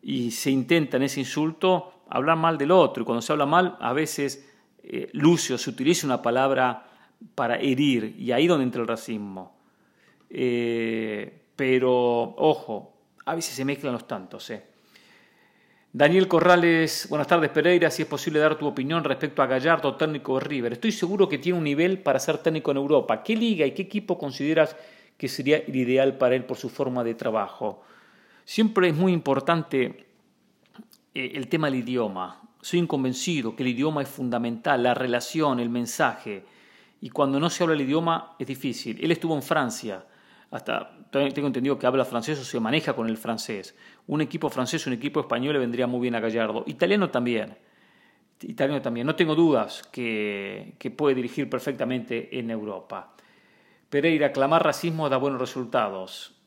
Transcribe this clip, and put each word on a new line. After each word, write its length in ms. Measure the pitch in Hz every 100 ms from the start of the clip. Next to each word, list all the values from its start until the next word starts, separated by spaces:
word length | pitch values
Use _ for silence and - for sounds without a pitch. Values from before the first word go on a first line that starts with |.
Y 300 | - 139 120
se 180 | 110 147
intenta 480 | 135 127 170 147 131
en 60 |
ese 160 | 135 139
insulto 800 | 123 - 156 160 185 180 175 - _
hablar 280 | - 139 165
mal 200 | 160 156
del 140 | 139
otro, 320 | 185 156 -
y 20 | 113
cuando 160 | 117
se 120 | 113
habla 120 | 151 143
mal, 320 | 165 180 180
a 120 | -
veces, 580 | 131 156 - 139 - - _ _ _
eh, 280 | - 127 -
Lucio, 460 | 151 147 170 - 127
se 120 | -
utiliza 380 | - 135 175 147
una 140 | 120
palabra 640 | 120 120 135 135 127 120 - _ _ _ - -
para 220 | 120 117
herir, 580 | 143 127 147 123 110 -
y 140 | 104
ahí 160 | 120 165
donde 160 | 165
entra 180 | 127 120
el 60 | 113
racismo. 720 | 113 - 110 101 95 92 _ _ _ _ _ _ _ _
Eh, 1120 | - 127 120 117 117 113 113 110 104 107 - _ -
pero, 360 | 131 131 127 123 123 117 117 -
ojo, 560 | 156 151 - 107 - _ _ _ -
a 80 |
veces 220 | 165 165 120
se 100 | 135
mezclan 280 | 143 143
los 140 | 120 -
tantos, 420 | 107 92 - -
¿eh? 120 | 110 - _ _ - _ _ _ _ _ _ _ _ _
Daniel 360 | - 147 180 185
Corrales, 800 | 170 180 175 170 165 160 - -
buenas 180 | 151 143
tardes, 220 | 175 151
Pereira. 400 | 156 156 180 165
Si 140 | -
es 40 | 151
posible 320 | 143 - 151
dar 160 | 156 156
tu 120 | 147
opinión 360 | 135 135 165
respecto 380 | 147 131 151 -
a 60 | 135
Gallardo, 480 | 131 143 165 147 -
técnico 420 | 156 147 - 131
de 80 | 135
River. 280 | 143 117
Estoy 180 | 113 226
seguro 360 | - 170 196 190
que 120 | 143
tiene 180 | 170 180
un 60 |
nivel 360 | 151 143 175 185
para 200 | 156 131
ser 180 | - 156
técnico 320 | - 156 -
en 80 | 139
Europa. 460 | 139 120 - 113
¿Qué 120 | - 220
liga 300 | 233 196 143
y 60 |
qué 100 | 135
equipo 380 | 190 208 196 175
consideras 560 | 143 127 143 160 151 - - - _ _
que 100 | 131
sería 300 | - 135 151
el 180 | - 131
ideal 420 | 123 131 135 135
para 180 | 127 127
él 80 |
por 140 | 117 127
su 120 | 123
forma 340 | - 135 127
de 120 | 117 113
trabajo? 680 | 123 110 98 - 107 98 - - _ _ _ _ -
Siempre 440 | - 220 214 180
es 60 | 151
muy 160 | 185
importante, 960 | 175 - 135 135 170 151 139 123 - - _ _ _ _ _ _ - - _ _ -
eh, 160 | 131
el 140 | - 127
tema 200 | 165 151
del 120 | 131
idioma. 600 | 117 127 110 95 90 - - _
Soy 180 | - 175
un 60 | 165
convencido 680 | 147 131 127 - 160 113 110
que 80 |
el 60 | 127
idioma 340 | 120 147 151
es 60 | 135
fundamental, 760 | - 127 120 120 113 156 135
la 100 | 123
relación, 640 | 120 127 120 120 160 151 123
el 100 | 120
mensaje. 760 | 120 117 - 143 110 - 101 - _ _ _ _ _
Y 80 | 131
cuando 300 | - 139 139
no 100 | 165
se 140 | -
habla 120 | 170 156
el 60 |
idioma 540 | 135 151 170 165 - -
es 80 | 131
difícil. 580 | 135 139 117 120 110
Él 80 | 160
estuvo 220 | 165 165
en 80 | 156
Francia. 640 | 135 160 127 113 113 95 - _ _ _ _
Hasta 420 | - - 120 - - -
tengo 360 | 139 139 135 143
entendido 300 | 123 131 139
que 100 | -
habla 180 | 135 123
francés 340 | 120 113 151
o 40 | 127
se 140 | 131
maneja 340 | 110 151 156
con 160 | 135 113
el 80 | 110
francés. 580 | 123 110 - 107 92 - - - -
Un 140 | 151
equipo 280 | 147 165 156
francés, 380 | - 123 160 143
un 60 |
equipo 260 | 123 143 151
español 340 | - 120 131
le 60 | 147
vendría 280 | 123 120 123
muy 120 | 123
bien 160 | 123 117
a 60 |
Gallardo. 420 | 113 110 110 107 -
Italiano 420 | 151 175 208 180
también. 480 | 127 120 117 107 - _ _ _ _ _ _ _ _
Italiano 400 | - 110 139 143
también. 260 | 131 117 127
No 80 | 156
tengo 200 | 170 156
dudas 480 | 170 131 104 - -
que, 840 | - 120 110 104 101 98 101 104 -
que 100 | 127
puede 260 | 113 147 127
dirigir 340 | 120 135 131
perfectamente 880 | 123 - 123 117 127 113 117 120 127
en 100 | 113
Europa. 640 | 113 104 95 - 101 - _ _ _ _ _ _ _ _
Pereira, 420 | 143 151 160 143
clamar 320 | - 139 165
racismo 460 | 156 139 170 160 151
da 80 | 131
buenos 240 | 139 131
resultados 1000 | 123 - 120 127 107 95 92 - - _